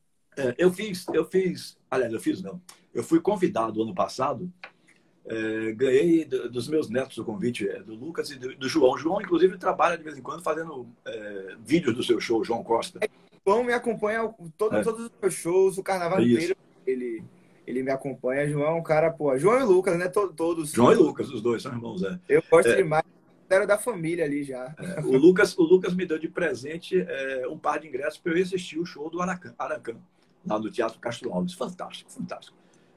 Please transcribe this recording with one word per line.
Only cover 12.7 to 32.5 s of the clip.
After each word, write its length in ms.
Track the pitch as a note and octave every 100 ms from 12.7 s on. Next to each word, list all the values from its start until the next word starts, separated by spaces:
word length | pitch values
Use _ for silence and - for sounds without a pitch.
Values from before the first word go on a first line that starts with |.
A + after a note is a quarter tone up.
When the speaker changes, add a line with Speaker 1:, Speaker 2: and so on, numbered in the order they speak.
| A2+ - F#2
Speaker 2:
É, 40 | -
o 460 | _ _ _ -
João 120 | A3
me 100 | B3
acompanha 520 | A#3+ A#3+ G#3+ G#3 A3+ A3+
o, 240 | - E3+ -
todo, 180 | G#3+ G#3+
Speaker 1:
É. 60 |
Speaker 2:
todos 220 | G#3+ A3 A#3
os 60 | -
meus 120 | F#3+
shows, 440 | - E3 F#3 F#3+ F#3
o 60 |
carnaval 360 | F#3+ F#3+ E3+ F#3+
Speaker 1:
É 40 |
isso. 100 | A#2+ A#2+
Speaker 2:
inteiro. 200 | F3 G3 _ _ -
Ele, 380 | B2+ B2 A2+ - _ _ _ -
ele 180 | B2
me 80 | C3
acompanha. 560 | C3+ C#3 B2 B2+ C3+ D3
João 200 | D3 D3
é 60 | E3
um 80 |
cara, 280 | D#3+ D#3 D#3+
pô, 260 | - D3 C3
João 220 | F3 B3+
e 40 |
Lucas, 340 | B3+ F3+ F#3+ E3+
né? 80 | F3+
To-, 240 | G#3 F#3+
todos. 400 | D#3+ E3 E3+ D3+
Speaker 1:
João 220 | - D3+
e 20 | -
Lucas, 340 | D#3+ - G#2
os 120 | A#2
dois 200 | A#2 A2+
são 120 | C3
irmãos, 280 | A#2+ A#2 F3+
é. 140 | F#3+ F3+ -
Speaker 2:
Eu 120 | D3+ -
gosto 200 | E3+ G3
Speaker 1:
É. 60 | F#3
Speaker 2:
demais. 280 | E3+ D3+ - _ _ _ -
Era 160 | F#3+ G3+
da 100 | G#3
família 460 | B3+ G3+ D#3+ F3
ali 200 | D3+ C#3+
já. 300 | C#3 B2+ B2+ -
Speaker 1:
É, 240 | - -
o 160 | C#3 C3+
Lucas, 400 | E3 F#3 F#3+ -
o 60 |
Lucas 300 | D#3+ F#3 F#3+
me 120 | F3+ F3
deu 120 | D#3
de 80 | E3+
presente, 720 | F#3+ E3 A#2+ C#3 E3 - F#3
é, 440 | F3+ C3+ C3+ C3 B2+
um 80 | E3
par 220 | D3 D3+
de 80 | F3
ingressos 300 | B2+ D3 -
pra 120 | F3+
eu 60 | F3
ir 60 |
assistir 360 | F#3 F#3 - D3+
o 60 | F3
show 240 | C#3+ D#3
do 120 | E3+
Aracan, 320 | F3+ F3+ A#2 -
Aracan, 380 | C#3 D3+ A#2 A2+ - _ _ _ G2
lá 120 | G#2+
no 100 | G#2+
Teatro 280 | G#2+ A2+ -
Castro 320 | A#2+ A#2+ A#2+
Alves. 200 | F2+ F3+
Fantástico, 560 | - A3+ F3+ - - -
fantástico. 440 | - - - -